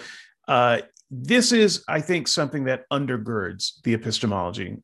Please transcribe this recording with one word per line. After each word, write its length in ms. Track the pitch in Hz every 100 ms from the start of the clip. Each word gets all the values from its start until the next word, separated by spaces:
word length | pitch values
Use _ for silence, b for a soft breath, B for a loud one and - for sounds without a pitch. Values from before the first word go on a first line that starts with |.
| B B B B -
uh, 340 | 127 123 117 - _ -
this 400 | 131 131 247 240
is, 320 | 233 208 165 -
I 140 | 156
think, 260 | 151 175 123
something 380 | - 143 151 131
that 200 | 127 -
undergirds 880 | 139 139 123 110 110 90 95 - -
the 120 | 117 113
epistemology 840 | 113 107 113 98 87 107 92 107